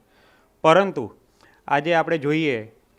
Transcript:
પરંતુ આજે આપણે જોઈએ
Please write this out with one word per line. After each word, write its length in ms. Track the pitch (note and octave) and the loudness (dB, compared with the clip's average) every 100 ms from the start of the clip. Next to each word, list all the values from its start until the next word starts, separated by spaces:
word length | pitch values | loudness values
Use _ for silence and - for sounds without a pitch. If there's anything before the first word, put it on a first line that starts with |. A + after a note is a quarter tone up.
| _ _ _ _ _ _ | _ _ _ _ _ _
પરંતુ 540 | D#3 E3+ G3 D3 G#2 - _ _ _ _ - | 4 4 2 -4 -10 -14 _ _ _ _ -4
આજે 260 | C#3+ D3+ | -2 0
આપણે 240 | E3 D#3 E3 | 0 0 -4
જોઈએ 540 | C#3+ D#3 D#3 A#2 A2 _ _ | -2 -2 -2 -4 -8 _ _